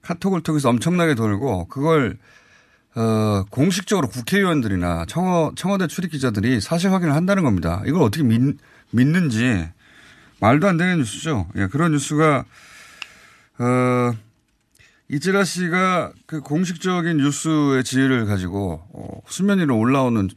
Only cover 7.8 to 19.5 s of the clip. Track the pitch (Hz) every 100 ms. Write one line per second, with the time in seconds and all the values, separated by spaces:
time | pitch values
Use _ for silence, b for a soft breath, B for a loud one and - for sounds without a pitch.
7.8 | 101 170 131 117 131 113 135 - b b
8.8 | b 113 131 175 165 110 127 101 82 -
9.8 | B B B B B B 104 143 196 165
10.8 | 180 175 117 - 160 127 82 - 98 135
11.8 | 170 147 139 151 160 135 - B B B
12.8 | B B B B B B B - 123 127
13.8 | 123 123 120 113 - _ _ _ _ _
14.8 | b b _ 143 170 196 196 175 175 180
15.8 | 185 180 - - - 156 135 151 180 170
16.8 | 185 180 165 160 139 139 160 156 143 135
17.8 | 123 127 135 127 107 101 90 98 95 78
18.8 | - - - - - - 196